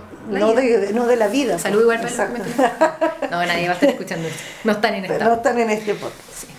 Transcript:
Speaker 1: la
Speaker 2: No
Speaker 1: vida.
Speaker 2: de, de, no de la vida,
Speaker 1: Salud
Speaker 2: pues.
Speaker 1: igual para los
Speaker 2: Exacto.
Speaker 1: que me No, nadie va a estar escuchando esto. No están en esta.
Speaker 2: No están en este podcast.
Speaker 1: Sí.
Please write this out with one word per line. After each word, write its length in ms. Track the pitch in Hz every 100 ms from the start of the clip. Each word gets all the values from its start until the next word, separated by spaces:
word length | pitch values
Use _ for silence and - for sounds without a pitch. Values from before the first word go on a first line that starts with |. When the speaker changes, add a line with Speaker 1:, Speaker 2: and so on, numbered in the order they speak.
| - - 220
Speaker 1:
la 80 | 196
Speaker 2:
No 140 | 214
Speaker 1:
vida. 80 | 233
Speaker 2:
de, 180 | 262 233
de, 140 | 196
no 140 | 214 240
de 80 | 240
la 100 | 208
vida, 320 | 262 254 170
Speaker 1:
Salud 240 | 196 202
Speaker 2:
pues. 0 |
Speaker 1:
igual 160 | 233 226
para 120 | 233
los 280 | 240 202 240
Speaker 2:
Exacto. 480 | 180 - 247 - 330 - 320 -
Speaker 1:
que 60 | 277
me 40 |
No, 120 | 175
nadie 200 | 175 170 175
va 60 |
a 20 |
estar 140 | 175 277
escuchando 400 | - 190 175 165
esto. 120 | 156 - -
No 100 | 214
están 220 | 208 220
en 100 | 196 185
esta. 180 | -
Speaker 2:
No 100 | 220
están 240 | 233 262 240
en 120 | 226
este 240 | 214 214
podcast. 280 | 175 127 - - -
Speaker 1:
Sí. 40 | -